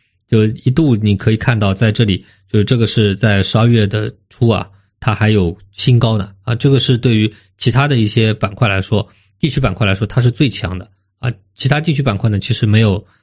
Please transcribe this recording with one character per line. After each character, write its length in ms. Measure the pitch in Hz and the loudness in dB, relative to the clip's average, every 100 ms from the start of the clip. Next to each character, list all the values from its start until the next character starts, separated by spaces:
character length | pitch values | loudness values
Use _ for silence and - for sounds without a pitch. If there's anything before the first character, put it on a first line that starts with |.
| _ _ _ | _ _ _
就 160 | 113 | 0
一 260 | 107 120 131 | 0 -2 -2
度 240 | 127 151 | 0 2
你 220 | 107 107 98 | 0 0 0
可 160 | 110 | 0
以 40 | 110 | 0
看 220 | - 113 | 0 0
到 160 | 101 | -2
在 160 | 95 110 | 0 0
这 140 | 104 | 0
里， 200 | 107 90 - _ _ | 0 -2 -6 _ _
就 120 | 110 | -2
是 40 | |
这 120 | 98 123 | 0 0
个 100 | 110 | 0
是 300 | - 104 95 | 0 0 0
在 260 | 113 98 | 0 0
十 160 | 95 110 | 0 2
二 80 | 117 | 2
月 220 | 117 104 | 2 0
的 260 | 107 107 - _ | -2 -8 -12 _
初 180 | - 117 | -2 0
啊， 220 | 95 - _ _ _ | 0 -4 _ _ _
它 140 | - 104 | -4 0
还 140 | 107 | 2
有 280 | 107 87 82 - | 2 0 -4 -12
新 260 | - - 120 | -4 2 2
高 180 | 117 110 | 2 -2
呢， 180 | 95 - | -6 -10
啊， 100 | - | -8
这 160 | 113 139 | -2 2
个 80 | 135 | 2
是 180 | - 120 | 2 0
对 220 | 127 110 | 2 2
于 160 | 107 - _ - | 0 -4 _ -6
其 140 | 127 | -2
他 160 | 123 143 | 0 0
的 80 | 127 | 0
一 80 | 104 | 0
些 280 | 117 110 | 0 0
板 200 | 104 104 | 0 -6
块 140 | 101 113 | -2 -2
来 140 | 95 | -2
说， 260 | - 104 - _ _ _ | -2 -2 -4 _ _ _
地 100 | 156 | -4
区 100 | 135 | -2
板 140 | 120 | -2
块 100 | 87 | 0
来 120 | 104 95 | -2 0
说， 100 | 110 | -2
它 140 | 123 | 0
是 100 | 120 | 0
最 180 | - 139 | 2 -2
强 300 | - 107 92 | -2 -6 -8
的， 140 | - _ _ _ | -12 _ _ _
啊， 140 | 123 - _ | -8 -8 _
其 140 | - 131 | -6 -2
他 120 | 147 | -2
地 120 | 165 | -2
区 120 | 143 | -2
板 120 | 135 98 | -2 -2
块 140 | 110 | 0
呢， 80 | 101 | -2
其 160 | - | -2
实 120 | - 107 | -2 2
没 120 | 110 | 2
有， 260 | 110 95 - _ | 2 0 -6 _